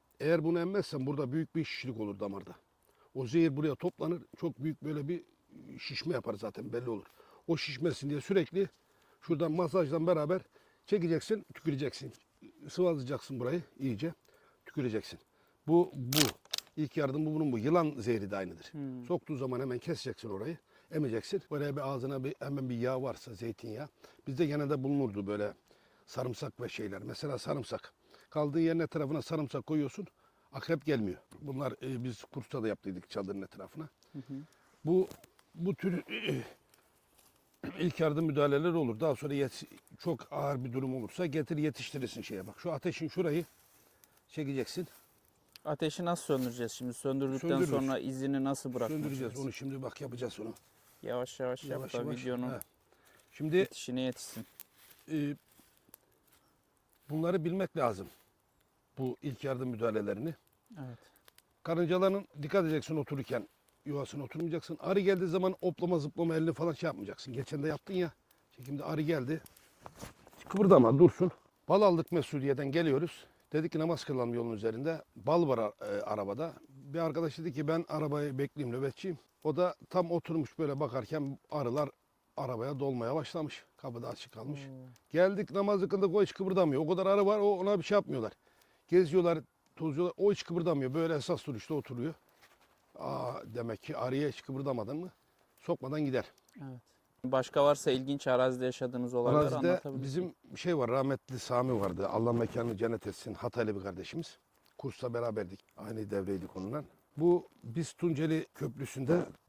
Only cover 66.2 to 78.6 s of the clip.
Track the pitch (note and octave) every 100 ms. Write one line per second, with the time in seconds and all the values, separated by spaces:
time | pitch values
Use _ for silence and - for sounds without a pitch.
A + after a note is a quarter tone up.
66.2 | E3+ D#3+ E3 C#3+ E3+ - E3 B2 G2+ -
67.2 | - B2 C3 D3+ D3+ D3 - F#3 E3+ -
68.2 | _ _ _ - B2+ C#3 D3 D#3 D#3 D#3+
69.2 | B2 D#3 - - - _ - - - -
70.2 | - - - F#3+ G#3 E3+ A2+ C3+ F3 -
71.2 | F3+ - _ _ - F#3+ G#3 E3+ D3 E3+
72.2 | C3+ D3 C3+ C3 C#3 D#3+ E3 C3+ E3 -
73.2 | - _ _ D3+ E3 D#3+ D#3+ D#3+ - C3
74.2 | A#2+ A#2+ A#2 A2 A2+ A2+ D3 D#3+ - -
75.2 | G#2 E3+ D#3 A#2+ G#2 - G#2 G2+ - G#2+
76.2 | G2 G#2+ E3 - - C3+ C#3 D#3 D#3+ D3+
77.2 | E3 D3+ E3 C3+ D3 E3 E3+ D3+ D3+ D3
78.2 | D3 C3 C#3 -